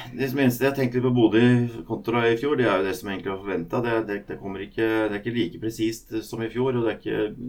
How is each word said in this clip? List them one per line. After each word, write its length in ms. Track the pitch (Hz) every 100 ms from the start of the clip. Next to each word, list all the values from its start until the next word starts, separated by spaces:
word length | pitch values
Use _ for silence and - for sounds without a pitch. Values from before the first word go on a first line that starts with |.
| - 120
det 140 | 135
som 80 | 135
eneste 240 | 131 123 135
jeg 80 |
tenkte 280 | 135 127 123
på 80 | 127
Bodø 280 | 123 107 110 123 123 120 113 117
kontra 380 | 104 - 120 117
i 80 | 113
fjor, 160 | 143 127
det 80 | 110
er 140 | 95
jo 60 | 98
det 60 | 92
som 120 | 101
egentlig 180 | 92 90
var 140 | 95
forventet. 400 | 98 90 82 120 117
Det, 80 | 113 104
det, 80 | 101 -
det 120 | 92
kommer 240 | 98 95
ikke, 240 | 101 - 113
det 240 | 110 107
er 80 | 101
ikke 140 | 120 120
like 240 | 120 -
presist 480 | 110 113 110 110 - 110 107
som 160 | 113
i 60 | 110
fjor, 240 | 120 131
og 140 | 120 113
det 60 | 104
er 20 |
ikke, 380 | 110 110 107 -